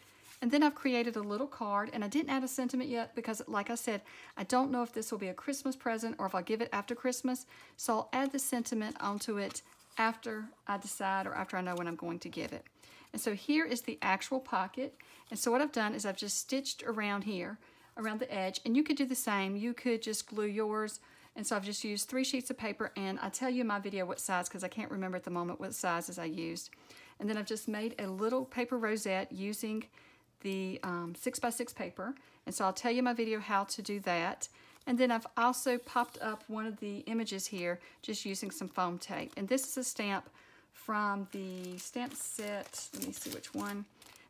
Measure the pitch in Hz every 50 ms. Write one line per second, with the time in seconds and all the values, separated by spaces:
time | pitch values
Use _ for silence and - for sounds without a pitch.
0 | - - - - - - - - 262 233 269 294 302 294 294 - - 269 247 240
1 | 233 240 226 220 208 208 202 214 277 285 - - 220 208 202 202 208 226 - 226
2 | 208 208 208 294 311 285 269 269 254 254 - - 254 247 - 254 254 - 240 233
3 | 226 - - 233 226 226 220 214 - - 220 202 202 - 233 233 - 240 214 202
4 | - - - - - - - - 190 - 254 254 262 277 254 247 240 233 - 220
5 | 220 - 233 196 202 185 185 - - - 277 277 - 269 262 - - 240 226 220
6 | 226 226 - - 202 185 - 185 180 - 220 220 233 - - 202 196 - 240 240
7 | - 254 247 - - 254 254 247 - - - - - - - - - - 226 220
8 | - - - 254 277 277 277 269 - - 269 240 233 - 247 220 214 214 - -
9 | - 202 202 202 - - 214 202 196 196 - - - - - - - - - -
10 | 220 226 226 226 - 233 220 214 214 226 - _ - - 202 202 - 208 - -
11 | 202 190 190 190 190 190 - - 190 - - 185 180 180 180 175 175 170 165 160
12 | 170 170 170 175 - 170 165 165 160 - - - - - _ _ - - - -
13 | - - - 220 - 233 208 196 - - 294 311 330 - 247 233 - - - -
14 | - 196 190 196 - - 269 262 262 - 240 185 185 196 - 254 262 302 - -
15 | - - - - - - 220 208 - 240 233 254 302 294 - 240 214 208 214 214
16 | 202 202 190 - 214 202 - - - - 262 269 269 - - - - - 220 220
17 | 214 202 202 202 190 214 202 180 170 - 220 - - - - - - - - -
18 | 220 220 214 214 254 - - 196 190 190 196 - - 226 226 277 302 - 294 277
19 | 277 254 254 - - 226 208 196 190 190 196 202 214 240 233 - - 247 226 226
20 | 226 220 214 - - - 214 214 208 208 202 214 220 208 214 214 214 214 - -
21 | - - - - - - - 226 208 - 226 202 190 202 208 - - 214 208 202
22 | - - 262 262 262 262 - 254 247 - 254 - 220 214 208 - 220 - - 208
23 | 196 190 190 - - 196 - - 254 254 254 254 240 220 208 202 196 202 196 190
24 | 180 180 - - - - 190 180 180 - - - 190 185 - 226 208 - - 190
25 | 185 185 185 180 - 185 175 175 175 175 175 - 185 190 - - - 180 170 170
26 | 175 - 180 175 165 165 156 175 165 165 170 175 - - - - - - - -
27 | - - - - 208 208 214 214 202 - 220 220 - - 214 208 220 233 233 -
28 | 208 190 190 190 214 226 254 254 262 262 - 247 240 240 254 240 226 214 214 214
29 | - 202 190 190 196 - - 185 190 208 214 - - 214 214 220 - - _ -
30 | - - - - _ _ _ _ - 196 190 190 190 185 185 - - 185 175 175
31 | 170 170 170 - - 254 254 - - 240 233 - 240 240 - - 196 175 - -
32 | 185 233 277 - - - - - - - 180 - 202 190 190 - - 240 233 254
33 | 254 247 240 233 226 220 220 214 196 214 208 196 196 - - - 196 - 202 202
34 | 196 185 175 170 170 190 - - - - - - - - - - - 269 247 240
35 | 254 247 233 226 233 - - 240 233 247 254 - - 269 247 240 240 - - 247
36 | 240 240 - - - 220 214 - - - 214 214 220 226 208 - 220 202 202 202
37 | - - 226 226 220 214 196 190 190 - 208 185 175 175 175 175 - - - -
38 | - - 214 - - 202 196 - 214 160 - - 190 180 - - 180 175 175 175
39 | - - 190 - 160 - - - 196 196 247 269 269 - - 262 254 - - -
40 | 214 202 196 190 - - - - - - - - - _ _ - - - 220 208
41 | 208 202 202 196 196 190 - 196 190 190 185 185 180 180 180 180 - - - 247
42 | 247 269 - - - - - - 208 208 208 196 - - - - - - - -
43 | - - - - - - - - - - - 196 202 202 202 202 208 - _ -
44 | - - - - - -